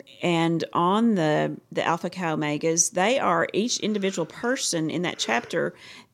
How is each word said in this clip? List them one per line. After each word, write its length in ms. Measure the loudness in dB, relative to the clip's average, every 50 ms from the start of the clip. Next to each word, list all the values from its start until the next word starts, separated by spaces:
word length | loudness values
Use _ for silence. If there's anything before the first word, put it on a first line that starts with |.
| -20 -20 -10 -4 -2
and 420 | 0 2 2 2 2 2 0 -2 -2 0
on 420 | 0 2 2 4 4 4 4 4
the, 420 | 4 4 2 2 2 2 0 -2 -6 -12 _ -4
the 100 | -2 0
Alpha 240 | 0 0 0 -2 -6
Chi 120 | -6 -4 -4
Omegas, 720 | -2 -2 -2 -2 -2 -2 0 0 0 2 2 0 0 0
they 260 | 2 2 2 2 2
are, 300 | 2 2 2 2 2 0 0
each 260 | 0 0 0 -2 -2
individual 440 | -2 -2 -2 0 -2 -2 -2 -2 -4
person 640 | -4 -6 -6 -4 -2 -2 -2 -2 -2 -2 -2 -2 -2
in 120 | -2 -2 -2
that 160 | -4 -4 -4
chapter, 560 | -2 0 0 -2 -2 -2 -2 -2 -2 -2 -4 -8 -14 -20 -20 -20 -20 _